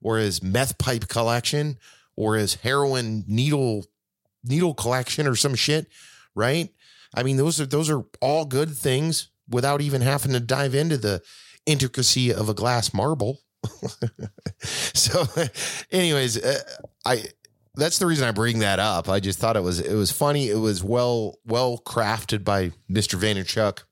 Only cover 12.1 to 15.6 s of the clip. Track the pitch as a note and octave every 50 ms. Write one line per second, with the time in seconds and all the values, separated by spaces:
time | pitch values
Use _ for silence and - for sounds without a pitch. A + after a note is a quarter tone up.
12.1 | - B2+ B2+ A#2+ A2 F#2+ G#2+ G#2+ G#2+ G2 G#2 A#2+ B2 A#2+ G#2+ - - G2 G2+ C#3+
13.1 | D#3+ C#3+ G#2 G#2+ C3+ - _ _ _ _ - A2+ - - - - - - - A2+
14.1 | - - A2+ G#2+ _ - _ - - _ - - - - - - - - - A#2
15.1 | - F3+ E3+ B2+ - - E3+ B2+ - -